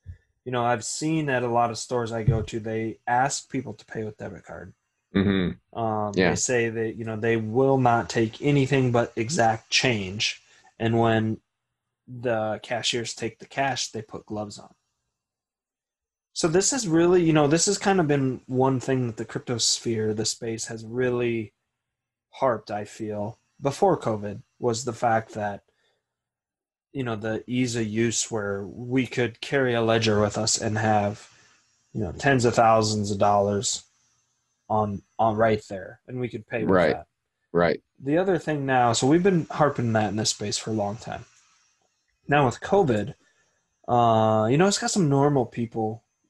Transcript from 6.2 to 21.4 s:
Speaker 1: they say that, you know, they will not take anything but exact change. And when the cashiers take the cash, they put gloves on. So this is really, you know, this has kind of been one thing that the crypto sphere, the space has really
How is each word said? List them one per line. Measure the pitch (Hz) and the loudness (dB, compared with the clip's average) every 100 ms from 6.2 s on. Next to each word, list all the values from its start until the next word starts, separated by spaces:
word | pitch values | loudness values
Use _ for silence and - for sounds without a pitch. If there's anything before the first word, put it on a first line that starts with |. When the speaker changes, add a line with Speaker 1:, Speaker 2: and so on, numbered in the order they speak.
| 90 | 2
Speaker 1:
they | - | 2
say | - 123 117 | 0 0 0
that, | 113 113 98 | -2 -6 -6
you | 113 | -8
know, | 107 | -4
they | 117 113 | 0 0
will | 110 117 135 135 | 0 2 4 4
not | 123 117 92 | 4 4 0
take | - 113 - | -2 -2 -2
anything | 147 143 131 139 127 | 0 2 2 2 2
but | 120 120 - | 2 0 -4
exact | 113 165 113 110 - | -4 0 2 0 -2
change. | - 131 110 92 104 - - _ _ _ - | 0 0 0 -4 -4 -6 -6 _ _ _ -4
And | 113 117 | 0 2
when | 113 113 110 110 _ _ _ _ _ _ - | 4 2 0 -4 _ _ _ _ _ _ -20
the | 127 123 113 107 104 | -8 -4 -2 -2 -4
cashiers | - 117 - 123 113 | -6 -6 -4 -4 -6
take | - 113 - | -8 -8 -10
the | - | -12
cash, | - 135 120 - | -4 -4 -4 -6
they | 113 | -8
put | 104 - - | -12 -14 -12
gloves | 107 104 - | -10 -10 -12
on. | - _ _ _ _ _ _ _ _ _ _ _ _ _ _ _ _ | -20 _ _ _ _ _ _ _ _ _ _ _ _ _ _ _ _
So | - 170 | -2 0
this | 170 196 | 2 2
is | 277 214 | 0 0
really, | 160 175 180 | 4 4 4
you | 165 | 6
know, | 156 147 | 4 4
this | 165 202 | 4 2
has | 196 | 0
kind | 208 190 | 2 2
of | 151 | 2
been | 143 131 127 - | 2 0 -4 -4
one | 127 131 131 | 0 2 2
thing | 127 131 120 | 0 -2 -2
that | 110 | -6
the | 110 | -8
crypto | 127 - 117 | -10 -6 -2
sphere, | - - 120 113 107 | -2 -2 -2 -2 -2
the | 107 101 | -2 -4
space | - 117 113 - | -6 -8 -8 -10
has | 113 113 | -12 -10
really | 120 127 120 120 117 | -2 -2 0 -2 -2